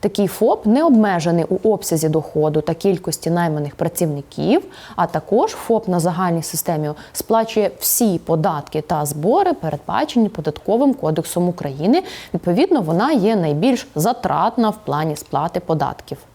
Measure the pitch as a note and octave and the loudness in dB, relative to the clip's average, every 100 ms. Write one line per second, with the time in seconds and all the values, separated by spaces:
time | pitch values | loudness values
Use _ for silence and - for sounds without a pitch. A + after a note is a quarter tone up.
0 | G3+ G3 G3 - A3+ F#4+ G#3+ A#3+ E4 A#3+ | -2 0 -2 2 2 2 2 4 6 6
1 | G#3+ F3+ D#3+ E3+ D#3+ F#3 A3 G3 - E3 | 4 2 2 0 0 0 2 0 0 0
2 | D#3 D#3 D3+ D#3 D#3 D3+ D3+ E3 G3 F3+ | 2 0 -2 0 0 0 -2 -2 0 0
3 | F3 D#3+ - E3+ E3+ D3+ D3 - D#3+ - | -2 -6 -2 0 0 -2 -4 -4 -4 -2
4 | E3+ C#3+ C#3 - D#3+ D4 - - - - | -2 -2 -8 -4 0 0 0 -18 -14 -4
5 | F3 D#3+ - G#3 G#4 - - A3+ A3 F3+ | -2 -2 0 0 0 -4 -2 -2 0 0
6 | E3 E3+ F#3 E3 D#3 D#3+ - D#3+ D3+ D3+ | 0 0 -2 -2 -4 -6 -4 -2 -4 -6
7 | - - - A3+ A3 G#3+ G3+ - - - | -12 -12 0 0 2 0 0 -2 -4 0
8 | A#3 E3+ - E3 D#3 D#3 D3 D#3 D3+ D#3 | 2 0 0 0 0 -2 -4 -6 -2 -2
9 | D3 D3+ E3 D4+ F#4+ D#4 D#3+ D3 - F3 | -2 -2 0 2 2 0 -4 -6 -4 -2
10 | D4+ A#3+ G#3+ - D#3 D3 - G#3+ C#4 B3 | 0 2 0 0 -6 -6 -2 2 2 2
11 | D3+ D#3 E3 - F3+ F3 C#3+ C#3 E3+ D4+ | 0 -2 -2 -2 -2 -2 -8 -2 2 2
12 | F#4 - - - - F3 F#4 D#4+ E3 E3 | 0 -12 -8 -4 0 2 4 2 2 2
13 | A#3+ D4+ F#3+ A3 D#3+ D3 A#3 B3 - - | 2 2 2 2 2 2 2 0 -2 -2
14 | F3+ B3+ F3+ D3 F#3+ A#3 A3+ G#3 - C#3+ | 0 0 -2 0 0 2 0 0 -4 -2
15 | D#3+ D3+ - C3+ D#3 F3+ - D#3 C#3 - | -2 -4 -4 -4 -2 -4 -2 -2 -2 -6
16 | - C3+ - | -12 -16 -14